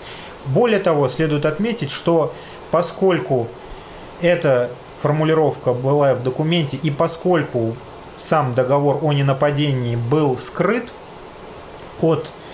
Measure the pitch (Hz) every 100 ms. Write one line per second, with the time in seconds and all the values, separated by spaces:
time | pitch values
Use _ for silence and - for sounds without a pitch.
0 | - - - - 135 147 240 202 175 147
1 | 135 - 160 147 151 151 220 220 139 -
2 | - 165 139 - - - - 180 175 -
3 | 190 165 - 127 117 - - - - -
4 | - - 170 170 160 127 123 - - -
5 | 147 151 156 160 151 - 131 120 131 147
6 | 139 113 127 127 156 170 143 135 156 143
7 | 160 - 185 170 143 123 113 117 - -
8 | - - - 160 135 120 123 143 143 156
9 | 156 143 139 135 147 143 147 131 120 120
10 | 117 151 147 127 - - 175 240 - -
11 | - - - - - - - - - -
12 | 160 156 - - -